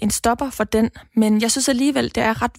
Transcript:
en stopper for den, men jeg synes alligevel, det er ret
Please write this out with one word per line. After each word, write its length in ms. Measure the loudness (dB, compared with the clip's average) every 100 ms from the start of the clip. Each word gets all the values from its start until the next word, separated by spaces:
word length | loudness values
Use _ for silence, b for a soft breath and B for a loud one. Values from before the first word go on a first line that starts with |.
en 100 | -2
stopper 380 | 0 0 -2 -4
for 140 | -4
den, 260 | -2 0 0 B B 0
men 260 | 2 2
jeg 100 | 2
synes 180 | 0 0
alligevel, 460 | 2 0 0 -2 -2
det 80 |
er 180 | -2 -2
ret 100 | -4